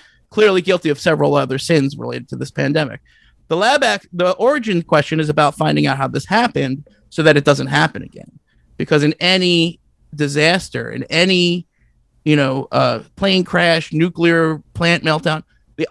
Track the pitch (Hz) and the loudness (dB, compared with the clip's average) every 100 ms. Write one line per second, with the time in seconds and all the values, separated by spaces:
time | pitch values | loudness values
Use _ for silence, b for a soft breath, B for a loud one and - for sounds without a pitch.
0 | b b b 208 214 185 190 175 156 139 | b b b 2 2 2 0 0 0 -2
1 | 175 151 143 143 131 135 - 160 139 - | 0 0 2 0 -2 -4 0 0 0 -4
2 | 120 123 123 127 135 - 139 156 135 - | -10 -10 -10 -10 -8 -4 -2 -2 -4 -8
3 | _ b b b - 165 220 285 247 202 | _ b b b -6 -2 2 2 0 -2
4 | - 175 180 190 233 294 220 170 - 151 | -6 -2 -2 0 0 0 0 -2 2 0
5 | - 156 151 151 147 - 156 151 143 135 | 2 -2 -2 2 0 2 0 2 0 0
6 | 135 139 - 208 247 143 135 139 - b | -4 -4 -2 0 0 -2 -4 -4 -10 b
7 | b - 156 143 143 139 135 147 156 - | b 2 4 4 4 2 0 0 0 -4
8 | - - - - _ _ _ - 151 151 | -16 -18 -20 -20 _ _ _ -8 0 2
9 | 151 - 175 185 180 170 165 - _ _ | 2 0 0 0 2 2 0 -4 _ _
10 | _ 147 147 143 156 185 - 123 113 120 | _ -4 -2 2 2 2 -2 -10 -8 -10
11 | - 160 185 180 175 175 - _ _ _ | -4 0 2 2 2 0 -6 _ _ _
12 | _ _ 151 147 135 135 - 131 127 113 | _ _ 0 2 2 -2 -2 0 0 -2
13 | - - 196 190 175 175 170 165 - 156 | -8 -4 0 0 0 0 2 0 -2 -2
14 | 175 170 170 165 160 151 - - 170 170 | -2 0 2 2 0 -4 -10 -4 -2 0
15 | 156 151 165 156 - _ _ - 165 | 0 -2 -2 -6 -8 _ _ -8 -4